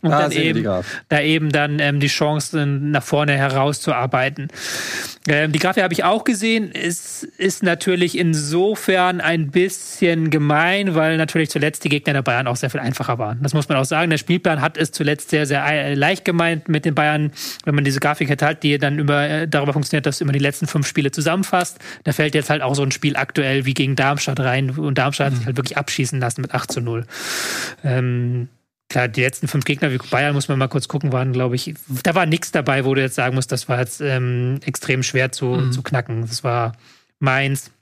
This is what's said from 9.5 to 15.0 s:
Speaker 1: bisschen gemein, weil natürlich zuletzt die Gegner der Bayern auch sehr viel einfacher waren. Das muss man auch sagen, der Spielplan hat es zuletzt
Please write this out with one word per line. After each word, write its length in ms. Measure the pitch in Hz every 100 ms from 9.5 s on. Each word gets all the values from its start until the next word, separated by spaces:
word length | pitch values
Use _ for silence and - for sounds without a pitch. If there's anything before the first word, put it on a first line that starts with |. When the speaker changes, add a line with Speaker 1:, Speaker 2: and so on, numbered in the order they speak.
Speaker 1:
bisschen 800 | 143 185 - - - 175 165 160
gemein, 680 | 156 147 151 170 196 196 160
weil 220 | 160 160
natürlich 320 | 160 165 156
zuletzt 340 | 160 147 - -
die 40 |
Gegner 240 | 143 147
der 80 | 139
Bayern 260 | 135 120 127
auch 80 | 120
sehr 120 | 135
viel 100 | 147
einfacher 360 | 123 131 135 120
waren. 240 | 110 117
Das 120 | 139
muss 140 | 151 139
man 80 | 143
auch 80 | 131
sagen, 240 | 156 170
der 80 | 156
Spielplan 440 | - 175 180 156
hat 160 | 151 -
es 140 | 156
zuletzt 380 | -